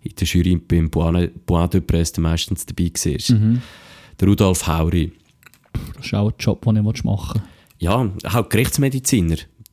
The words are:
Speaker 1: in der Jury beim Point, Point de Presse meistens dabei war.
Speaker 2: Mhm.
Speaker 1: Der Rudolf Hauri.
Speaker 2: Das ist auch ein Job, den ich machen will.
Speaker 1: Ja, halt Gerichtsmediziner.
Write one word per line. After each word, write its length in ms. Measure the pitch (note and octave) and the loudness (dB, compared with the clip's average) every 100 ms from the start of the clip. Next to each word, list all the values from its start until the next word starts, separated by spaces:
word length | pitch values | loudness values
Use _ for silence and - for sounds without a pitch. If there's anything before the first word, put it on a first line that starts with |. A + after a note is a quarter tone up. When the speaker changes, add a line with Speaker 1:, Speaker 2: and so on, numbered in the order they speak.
Speaker 1:
in 100 | - | -12
der 120 | - E2+ | -4 0
Jury 300 | F2+ F2 E2+ | 2 2 0
beim 340 | - E2+ D#2+ | 0 0 2
Point, 540 | D#2+ E2 F2 F2 - - | 0 0 0 0 -4 -2
Point 280 | E2+ E2+ | 0 2
de 60 | F2+ | 0
Presse 400 | - E2+ E2 - | 0 0 0 0
meistens 440 | D#2+ E2+ - F#2+ - | 0 0 -4 -8 -8
dabei 180 | - F2 | -4 -4
war. 440 | - - C#2 - A#2 | -2 -4 -2 0 2
Speaker 2:
Mhm. 260 | A2 A#2+ - - - - - - | 2 0 -4 -18 -20 -20 -14 0
Speaker 1:
Der 80 | F#2+ | 2
Rudolf 380 | G2+ G2+ F2+ - | 4 4 2 0
Hauri. 460 | D#2+ D#2+ E2+ E2 - _ _ - _ _ - - - | 0 2 0 -2 -6 _ _ -20 _ _ -10 -10 -12
Speaker 2:
Das 100 | - | -6
ist 80 | |
auch 140 | G2+ G#2 | -2 -2
ein 60 | - | -2
Job, 240 | - - | -2 -2
den 120 | A2+ G#2+ | 0 2
ich 260 | G#2 G#2+ | 0 -2
machen 360 | - G2+ - A2 | -2 -4 -2 -6
will. 80 | - - _ - | -6 -16 _ -6
Speaker 1:
Ja, 280 | E2+ A2+ A2+ F#2+ - | 0 0 0 -4 -2
halt 240 | A2 - | -2 0
Gerichtsmediziner. 840 | G#2+ B2+ - C#3 C3 - B2 E2 D#2 - _ - | 0 0 0 0 0 0 2 2 0 -6 _ -8